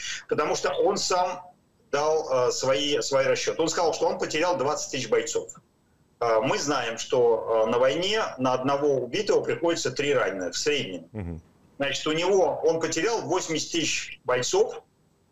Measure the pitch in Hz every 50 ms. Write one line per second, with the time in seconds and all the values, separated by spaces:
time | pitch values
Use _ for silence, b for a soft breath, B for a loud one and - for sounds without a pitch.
0 | B B B B B - 151 143 151 170 - - - 180 - - 156 185 202 -
1 | - - 190 180 180 180 180 - - - - _ _ _ _ _ _ _ - 143
2 | 147 156 156 156 - - 131 127 123 120 107 - 131 127 135 139 147 147 147 -
3 | - - 135 135 135 131 123 - - - - - 165 160 - 190 175 151 - -
4 | 165 175 190 - 175 - - 156 170 180 - 135 127 147 151 147 - - - 135
5 | 127 107 120 113 110 - - 113 - - - - _ _ _ _ _ _ _ _
6 | _ _ _ _ 120 117 113 110 117 147 196 - - 143 147 127 120 117 113 -
7 | - - 135 127 120 117 113 110 - 117 113 110 110 113 120 120 131 131 147 165
8 | 180 196 214 220 202 - - 131 131 127 127 123 127 143 143 139 151 147 139 131
9 | 120 120 131 190 208 - 165 143 - - 120 - 170 170 165 160 - 135 - -
10 | 139 147 139 123 107 95 95 92 90 85 - - - 151 147 - - 95 92 85
11 | - - - 107 92 85 82 80 - _ _ _ _ _ _ - 139 139 135 -
12 | - 156 156 165 175 185 202 190 170 143 - - 139 160 170 160 160 156 - 165
13 | 160 226 233 196 135 131 170 180 170 - 160 147 - - - 165 151 - - -
14 | - - - - _ - 123 123 123 - - 190 233 - - - - _ _ _
15 | _ _ _ _ _ _